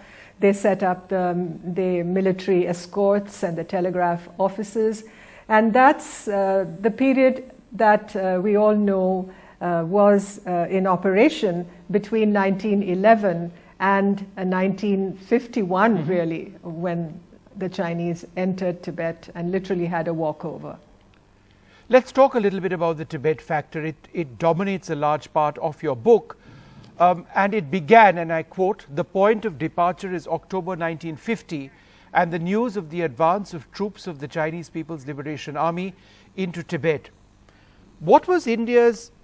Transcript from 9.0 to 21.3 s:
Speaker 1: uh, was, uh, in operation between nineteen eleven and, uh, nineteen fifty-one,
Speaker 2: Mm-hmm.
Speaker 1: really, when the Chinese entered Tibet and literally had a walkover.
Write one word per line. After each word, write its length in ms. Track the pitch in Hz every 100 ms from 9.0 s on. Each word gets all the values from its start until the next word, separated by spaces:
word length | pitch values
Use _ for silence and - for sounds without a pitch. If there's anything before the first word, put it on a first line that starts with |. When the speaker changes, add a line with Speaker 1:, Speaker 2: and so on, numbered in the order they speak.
| 185 185 185 - - -
Speaker 1:
uh, 240 | 175 170 165
was, 520 | 202 202 202 196 - 180
uh, 220 | 175 170
in 160 | 190 190
operation 800 | 180 196 190 302 - 202 170 175 - -
between 420 | 202 202 220 214
nineteen 520 | 202 196 190 220 202
eleven 680 | 180 180 208 220 202 170 170 - - -
and, 440 | 190 196 202 196 - 190
uh, 60 |
nineteen 720 | 185 185 190 185 208 190 190
fifty-one, 840 | - - 240 - 240 180 185 226 185
Speaker 2:
Mm-hmm. 120 | 151
Speaker 1:
really, 440 | 175 165 160 - -
when 580 | 175 160 180 170 160 - - - - 196
the 140 | 185
Chinese 560 | 185 170 170 170 165 - 185
entered 480 | 190 185 180 180
Tibet 460 | 175 170 165 165 -
and 180 | 175 175
literally 360 | 190 185 180 175
had 200 | 170 165
a 60 |
walkover. 640 | 165 156 151 156 147 151 - _ _ _ _ _